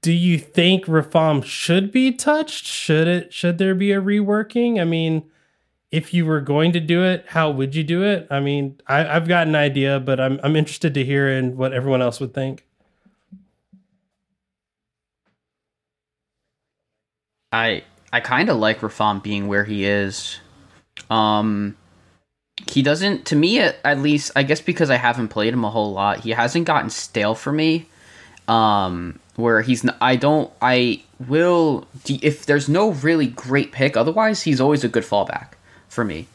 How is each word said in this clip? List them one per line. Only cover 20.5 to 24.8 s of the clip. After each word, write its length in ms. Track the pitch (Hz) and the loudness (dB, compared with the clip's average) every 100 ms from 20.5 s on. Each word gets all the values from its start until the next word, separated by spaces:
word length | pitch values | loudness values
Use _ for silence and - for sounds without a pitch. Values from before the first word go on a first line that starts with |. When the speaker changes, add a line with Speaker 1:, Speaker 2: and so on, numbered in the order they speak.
| _ - _ _ - - | _ -20 _ _ -20 -4
Speaker 2:
Um, 680 | 110 107 107 107 104 101 101 _ _ _ _ _ _ _ - - | 0 2 2 0 -2 -6 -10 _ _ _ _ _ _ _ -14 -4
he 160 | - | 0
doesn't, 440 | 139 156 196 196 - | 2 2 0 -2 0
to 100 | 151 | 2
me 240 | 170 240 | 2 2
at, 160 | 190 - | 0 0
at 140 | 139 143 | -2 0
least, 340 | 143 147 - | 2 0 0
I 80 | - | -2
guess 180 | 135 147 | 0 -2
because 300 | - 175 | -2 0